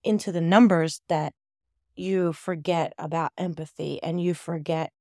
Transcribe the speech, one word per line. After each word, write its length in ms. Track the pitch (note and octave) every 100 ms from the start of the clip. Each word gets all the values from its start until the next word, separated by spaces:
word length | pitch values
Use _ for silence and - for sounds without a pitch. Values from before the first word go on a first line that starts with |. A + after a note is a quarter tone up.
into 300 | - G#3+ -
the 80 | F3
numbers 640 | E3 G3+ A#3 E3+ D#3+ - -
that 260 | D#3+ D3+ - _ _ _ _ _ -
you 360 | F#3 F#3+ F3
forget 640 | D#3 - E3+ D#3+ E3+ - -
about 320 | D#3 E3 D#3+ -
empathy 680 | F3+ D#3+ D#3 - D3+ C#3+
and 200 | E3 F3
you 100 | F3
forget 580 | E3 - E3 D3 D#3+ D#3+ _